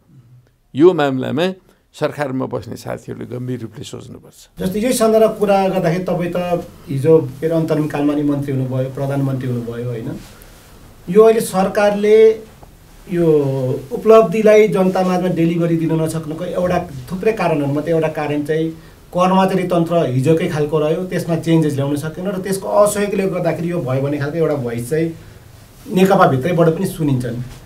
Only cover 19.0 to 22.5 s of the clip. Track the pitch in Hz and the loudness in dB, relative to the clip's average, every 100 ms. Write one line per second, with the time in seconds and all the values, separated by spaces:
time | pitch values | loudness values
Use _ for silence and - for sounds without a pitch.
19 | - 175 185 185 190 190 180 175 160 170 | -8 0 2 4 2 0 0 0 2 0
20 | 139 127 139 165 180 151 147 156 151 175 | 0 0 2 2 0 -2 -2 0 0 -2
21 | 185 175 - 160 165 165 151 131 139 147 | -4 -6 -4 -4 2 2 2 -2 -2 -4
22 | 156 175 185 185 196 | -6 -8 -6 -6 -4